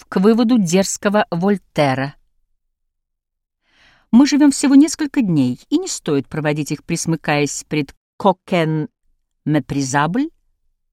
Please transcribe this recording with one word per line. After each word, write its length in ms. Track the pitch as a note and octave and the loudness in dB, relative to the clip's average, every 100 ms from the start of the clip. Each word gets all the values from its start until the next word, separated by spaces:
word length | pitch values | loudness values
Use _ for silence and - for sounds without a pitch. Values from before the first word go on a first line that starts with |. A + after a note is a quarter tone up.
| - | -6
к 120 | - | 0
выводу 360 | G3 A3+ A#3+ B3 | 2 4 2 2
дерзкого 680 | F3+ F3+ G3 - G#3+ G#3 - | 2 0 0 -2 -2 0 -2
Вольтера. 840 | E3+ F#3+ G3+ _ - C#3+ C3 C3+ - _ _ _ _ _ _ _ _ _ _ _ _ _ _ _ _ _ _ _ | -2 -2 -2 _ -2 -2 0 -6 -10 _ _ _ _ _ _ _ _ _ _ _ _ _ _ _ _ _ _ _
Мы 140 | A3+ C#4 | 4 4
живем 260 | D4 D4 | 4 2
всего 240 | C4+ C#4+ C#4 | 2 4 6
несколько 460 | D#4 - D4+ - | 4 0 -6 -2
дней, 380 | G#3+ D#3+ B2+ B2 _ | 0 0 0 -4 _
и 80 | D4 | -4
не 120 | F#4 | -4
стоит 400 | - - C#3+ C3 | -10 -4 -4 -4
проводить 420 | D#3+ D3+ D3+ D3 | -6 -4 -4 -6
их, 140 | D3+ - | -8 -6
присмыкаясь 800 | E3+ - E3 - D3 D3 - - | -6 -4 -4 -2 -2 -2 -6 -8
пред 260 | D3+ C#3 - _ _ | -6 -6 -10 _ _
coquin 720 | G3+ F#3+ - F3+ D#3+ D#3 D3+ _ _ _ _ _ - | -2 -2 -2 -2 -2 -2 -6 _ _ _ _ _ -2
méprisable. 840 | D3+ C3 C#3+ C3+ C#3 D3+ G3 D#4 _ _ _ _ _ _ | -2 -2 -6 -2 -2 -2 -2 -6 _ _ _ _ _ _